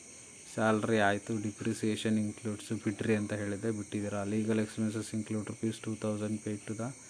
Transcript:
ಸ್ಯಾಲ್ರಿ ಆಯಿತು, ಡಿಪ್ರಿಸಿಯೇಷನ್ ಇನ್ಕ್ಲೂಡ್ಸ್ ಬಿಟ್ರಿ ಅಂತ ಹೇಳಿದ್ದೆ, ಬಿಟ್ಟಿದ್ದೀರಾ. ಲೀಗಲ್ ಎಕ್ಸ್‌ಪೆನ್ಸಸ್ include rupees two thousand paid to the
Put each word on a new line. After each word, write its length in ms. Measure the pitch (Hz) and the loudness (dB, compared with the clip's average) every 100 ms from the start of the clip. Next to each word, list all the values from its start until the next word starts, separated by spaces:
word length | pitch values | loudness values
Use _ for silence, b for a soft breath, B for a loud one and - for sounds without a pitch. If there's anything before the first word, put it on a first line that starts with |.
| - - - - - | -20 -20 -20 -18 -8
ಸ್ಯಾಲ್ರಿ 460 | - 110 107 110 110 | 2 4 4 4 6
ಆಯಿತು, 440 | 101 101 - 110 | 6 4 0 -2
ಡಿಪ್ರಿಸಿಯೇಷನ್ 760 | 107 - 117 110 110 107 113 107 | -2 -2 -2 0 0 2 2 2
ಇನ್ಕ್ಲೂಡ್ಸ್ 640 | 104 - 110 101 - 107 | 2 -2 -6 -6 -4 -2
ಬಿಟ್ರಿ 320 | 110 101 120 | 0 0 2
ಅಂತ 180 | 107 104 | 2 2
ಹೇಳಿದ್ದೆ, 380 | 104 101 98 113 | -2 -2 0 0
ಬಿಟ್ಟಿದ್ದೀರಾ. 520 | 107 101 104 104 101 | -2 -2 -2 0 0
ಲೀಗಲ್ 360 | 98 110 110 110 | 0 2 4 2
ಎಕ್ಸ್‌ಪೆನ್ಸಸ್ 560 | 107 - 107 110 104 | 2 0 0 0 -2
include 300 | 110 107 107 | -4 -2 -2
rupees 280 | 104 107 113 | -2 -2 -2
two 240 | 113 113 107 | -2 -6 -2
thousand 320 | 107 107 107 | -2 0 0
paid 380 | 107 110 104 - | -2 -2 -4 -6
to 0 | |
the 260 | 110 120 - | -6 -6 -8